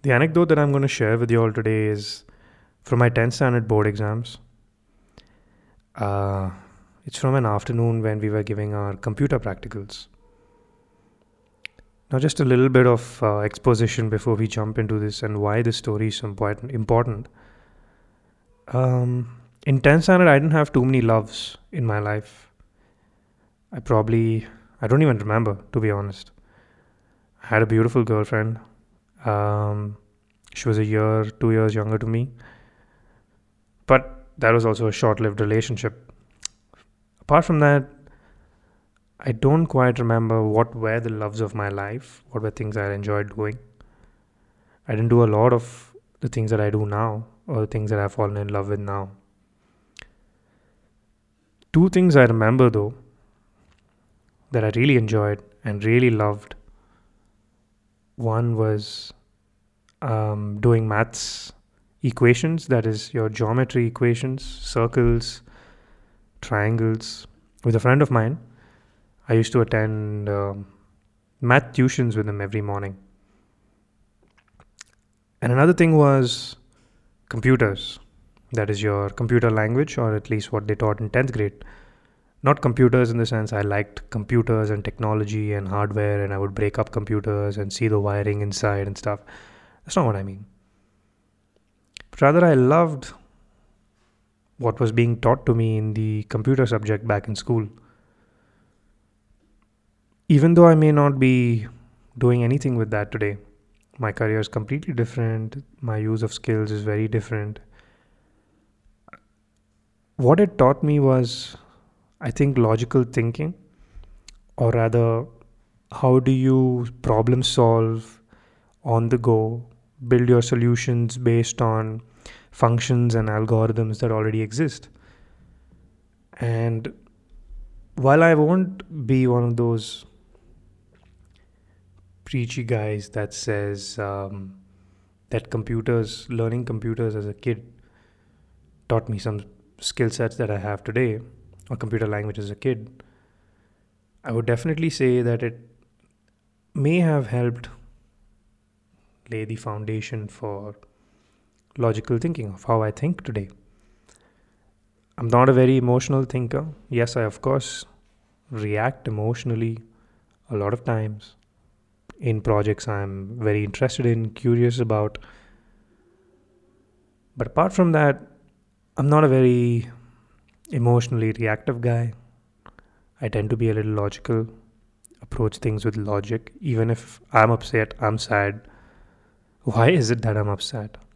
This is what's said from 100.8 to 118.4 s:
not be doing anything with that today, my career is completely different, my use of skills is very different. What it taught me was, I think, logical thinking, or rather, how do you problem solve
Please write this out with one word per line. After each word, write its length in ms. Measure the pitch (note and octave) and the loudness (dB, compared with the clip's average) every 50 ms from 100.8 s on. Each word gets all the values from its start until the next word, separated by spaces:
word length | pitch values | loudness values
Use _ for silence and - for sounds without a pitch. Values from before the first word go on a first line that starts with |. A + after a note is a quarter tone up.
| D#3 D3+ | 6 4
not 280 | D3 D3 C#3+ C#3+ C#3 C3+ | 6 4 4 2 2 2
be 480 | C3 C3 B2+ B2 B2 A#2+ A#2 A2+ G#2 - - - - _ _ _ _ _ _ B2 | 2 4 4 4 2 2 0 -2 -4 -8 -14 -20 -20 _ _ _ _ _ _ 0
doing 260 | B2 B2 B2 B2 A#2+ | 2 2 2 2 2
anything 320 | A#2 C3 C#3+ - C#3+ B2 | 0 0 0 -2 -2 -2
with 140 | A#2 A2+ G#2+ | -2 -2 -2
that 200 | A2 G#2 G#2 G#2+ | -2 -4 -4 -4
today, 260 | - A#2 A2 G2+ G2+ G2 - - _ _ _ _ _ _ _ _ _ - | -4 -4 -4 -4 -4 -8 -14 -20 _ _ _ _ _ _ _ _ _ -6
my 140 | A#2+ G#2+ | -6 -6
career 280 | G2 - A#2+ G#2+ G#2+ A2 | -4 -2 -2 0 0 -2
is 80 | G#2+ - | -2 -4
completely 460 | - A#2 G#2+ - C3 D3 D3+ - D3 | -4 -6 -6 -4 -6 -6 -6 -6 -2
different, 720 | A#2 A#2 A#2 - B2+ A#2 A2+ A2+ A2 A2 A2 - C#3 C#3 _ _ _ | -2 -4 -4 -2 -4 -4 -2 -2 -4 -6 -8 -10 -14 -16 _ _ _
my 160 | C#3 A#2+ A2 G#2+ | -8 -6 -4 -4
use 260 | G#2+ A2 A2+ A2 A2+ | -2 -2 -2 -2 -4
of 100 | G#2+ - | -6 -6
skills 380 | - - - A2+ A2 G#2+ G#2 | -8 -4 -2 -2 -2 -2 -2
is 120 | G#2+ G#2 G#2 | -4 -6 -4
very 240 | G#2+ G#2 G#2 A2 A2 | -4 -2 -2 -2 -2
different. 520 | A2 A2 G#2 - A#2 G#2+ G#2 G#2 G#2+ - - _ - - - _ _ _ _ _ _ _ _ _ _ _ _ _ _ _ _ _ _ _ _ _ _ _ _ _ - - _ _ _ _ _ _ _ _ _ _ _ _ _ _ _ _ _ _ _ - | -2 -4 -4 -4 -8 -8 -6 -8 -10 -14 -18 _ -20 -20 -20 _ _ _ _ _ _ _ _ _ _ _ _ _ _ _ _ _ _ _ _ _ _ _ _ _ -20 -20 _ _ _ _ _ _ _ _ _ _ _ _ _ _ _ _ _ _ _ 0
What 220 | B2+ B2 D3+ E3+ | 4 4 6 6
it 180 | G#3 G3+ G#3 - | 4 0 2 2
taught 260 | C3+ B2+ C#3 - - | 4 4 4 2 0
me 160 | D3 D3 D3 | 0 2 4
was, 580 | C#3 C3+ C3 B2+ B2 A#2 A#2+ - - - - - _ _ _ _ _ _ _ _ _ _ _ _ | 4 4 4 2 2 -2 -4 -10 -12 -14 -18 -20 _ _ _ _ _ _ _ _ _ _ _ _
I 100 | - C3 | -8 -8
think, 260 | - - C#3+ C#3 C3+ B2+ | -2 0 0 2 2 2
logical 460 | A#2 G#2+ A2 A2 A#2+ A#2 - C3+ B2 | 2 2 2 0 -2 0 2 2 2
thinking, 500 | A#2+ - - A2+ A#2 A#2 - D3+ D#3+ F3+ - _ _ _ _ - _ _ - - - - - _ - - _ _ _ _ - | 2 0 -2 -2 -2 -2 -4 -6 -8 -8 -10 _ _ _ _ -20 _ _ -20 -20 -20 -20 -20 _ -20 -20 _ _ _ _ 0
or 140 | A#2+ A#2 | 0 2
rather, 540 | A#2 A#2+ A2+ A2+ A2+ A#2+ A#2 A#2 A2+ A2+ C3 - - - - _ _ _ _ _ _ _ _ _ - | 2 2 2 2 2 2 2 2 2 0 -4 -8 -16 -20 -20 _ _ _ _ _ _ _ _ _ -10
how 260 | - - C3 B2+ C3 | 0 2 4 4 4
do 120 | B2 C3 | 4 4
you 560 | C3+ C3 B2+ C3 C3 C3 B2+ B2+ B2+ B2 A#2+ A#2 - - | 2 2 4 4 4 4 4 2 0 -2 -4 -6 -10 -8
problem 420 | - - A2+ A2 A2+ A#2+ B2+ B2 C3 | -2 0 2 2 4 4 2 2 0
solve 800 | - - - A#2+ A#2 A2+ A2+ A2+ A2+ A2+ A2+ A2+ - - _ _ _ _ _ | -2 2 4 4 6 6 4 2 0 -2 -4 -8 -12 -20 _ _ _ _ _